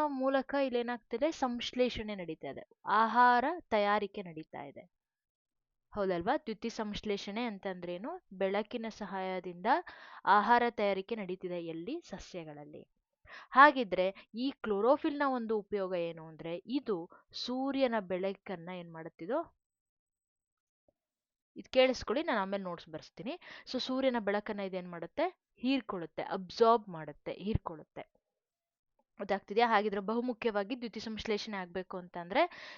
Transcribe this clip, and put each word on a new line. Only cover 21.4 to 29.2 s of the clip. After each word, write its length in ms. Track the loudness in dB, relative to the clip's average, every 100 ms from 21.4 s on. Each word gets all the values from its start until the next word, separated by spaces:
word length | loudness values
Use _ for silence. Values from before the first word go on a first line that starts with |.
| _ -18
ಇದು 140 | 0
ಕೇಳಿಸ್ಕೊಳ್ಳಿ, 540 | 4 6 4 -2 0
ನಾನು 160 | 2 0
ಆಮೇಲೆ 240 | 0 -2
ನೋಟ್ಸ್ 240 | -4 -10 -10
ಬರ್ಸ್ತೀನಿ. 520 | -14 -14 -12 -8 -10 -12 -18 -8
So 140 | -6
ಸೂರ್ಯನ 360 | -2 0 2 2
ಬೆಳಕನ್ನ 420 | 0 -2 -2 -6
ಇದೇನ್ 300 | -6 -6 -8
ಮಾಡುತ್ತೆ? 460 | -10 -8 -2 -2 -4 _ _
ಹೀರ್ಕೊಳ್ಳುತ್ತೆ, 640 | 0 0 -2 -6 -6 -8
ಅಬ್ಸಾರ್ಬ್ 680 | -6 -6 -6 4 6 6 2
ಮಾಡುತ್ತೆ, 440 | -12 -12 -10 -10
ಹೀರ್ಕೊಳ್ಳುತ್ತೆ. 800 | -6 -2 -2 -4 -12 -14 -16 -18 _ _ _ _ _ _ _ _ _ _
ಗೊತ್ತಾಗ್ತಿದ್ಯಾ? 500 | -10